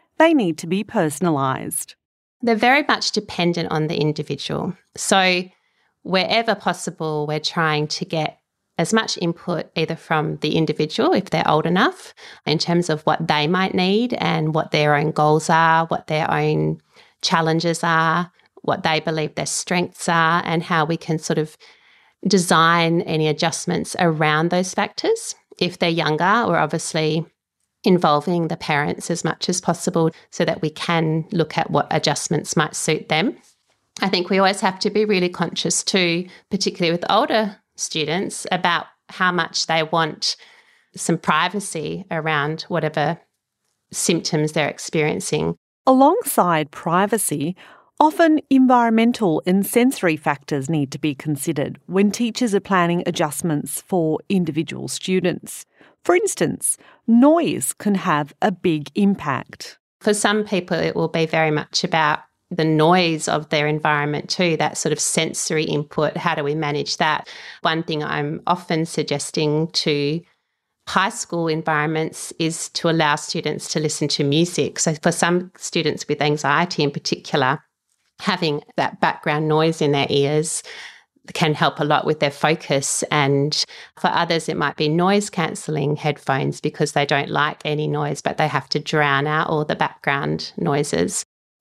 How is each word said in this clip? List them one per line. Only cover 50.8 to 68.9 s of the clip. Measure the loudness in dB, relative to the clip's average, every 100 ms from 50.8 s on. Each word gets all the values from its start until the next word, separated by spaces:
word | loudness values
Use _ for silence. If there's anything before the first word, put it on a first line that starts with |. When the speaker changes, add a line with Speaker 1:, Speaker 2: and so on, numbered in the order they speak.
| -2
Speaker 1:
to | -2
be | -4
considered | -4 -4 -4 -2 -2 -4 -6 -4
when | 2 2
teachers | 2 -4 -2 0
are | 0
planning | 0 2 2 2 -2
adjustments | 0 -2 0 -2 -2 -4 -10
for | -4 0 0 -2 0
individual | 0 0 -2 -4 -6 -8
students. | -8 -2 0 0 -4 -8 -16 -18 _ -20 _
For | 2
instance, | 2 2 0 -2 -2 -6 -8 -12 _ 4
noise | 6 8 6 2 -2 -4
can | -4 0
have | 0 0 0 -2 -2
a | -2
big | 0 -2 -2 -4
impact. | 0 2 2 -2 -6 -6 -16 -18 -20 _ _
Speaker 2:
For | 0
some | 2 2 0
people, | 0 -2 -2 -2
it | -2 0
will | -2
be | 0 0
very | 2 2
much | 0 -2 -4
about | 0 2 2 0 -6 _ -10
the | -2
noise | 2 4 6 4 2 -2 -2
of | -2 0
their | 0 0
environment | 0 0 0 0 -4 -6
too, | -2 0 2
that | -2 -2
sort | -4
of | -2
sensory | -2 -2 -2 -4 -4 -2
input. | -2 -2 -4 -2 -2 0
How | -2
do | -2
we | -2
manage | -2 -2 -2 -4 -2
that? | 0 0 -4 -18 -20 -4
One | -2 -2
thing | -2 -4
I'm | -4 -4 -4 -4 -2
often | -2 0 -2
suggesting | 0